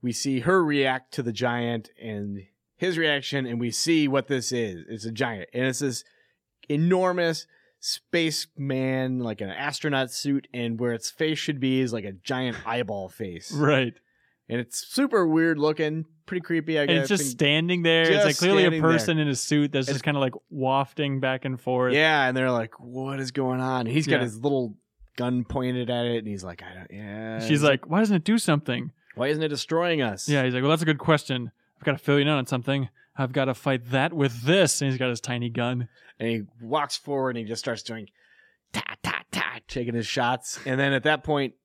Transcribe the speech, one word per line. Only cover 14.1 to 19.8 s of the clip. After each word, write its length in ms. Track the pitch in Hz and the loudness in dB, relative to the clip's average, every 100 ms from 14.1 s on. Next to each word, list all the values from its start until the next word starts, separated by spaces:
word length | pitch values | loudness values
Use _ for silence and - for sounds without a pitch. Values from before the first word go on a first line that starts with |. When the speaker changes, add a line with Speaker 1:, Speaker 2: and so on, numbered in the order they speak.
| _ _ _ _ | _ _ _ _
Speaker 1:
And 120 | 117 | -6
it's 260 | 120 - - | -6 -10 -4
super 400 | - 277 220 170 | 0 2 4 4
weird 320 | 160 165 156 | 4 2 2
looking, 460 | 147 156 151 156 156 _ - | 0 2 -2 -2 -8 _ -8
pretty 160 | 185 | -8
creepy, 360 | 165 165 156 156 | -2 -2 0 0
I 40 | |
Speaker 2:
And 80 | 143 | 4
it's 80 | 165 135 | 2 2
Speaker 1:
guess, 100 | 202 | 0
Speaker 2:
just 20 | |
Speaker 1:
and 80 | 143 | 0
Speaker 2:
standing 500 | 120 143 151 170 180 | 2 4 4 2 2
there. 200 | 165 165 | 4 6
It's, 80 | 165 | 6
Speaker 1:
just 160 | 190 151 | 6 4
Speaker 2:
like, 100 | 147 | 4
clearly 240 | 180 196 | 4 6
a 40 | 185 | 6
Speaker 1:
standing 160 | 160 | 4
there. 80 | 160 | 4
Speaker 2:
person 280 | 160 135 160 | 4 2 2
in 100 | 151 | 2
a 60 | |
suit 380 | 131 - 147 147 | 0 2 2 2
that's 160 | 143 | 0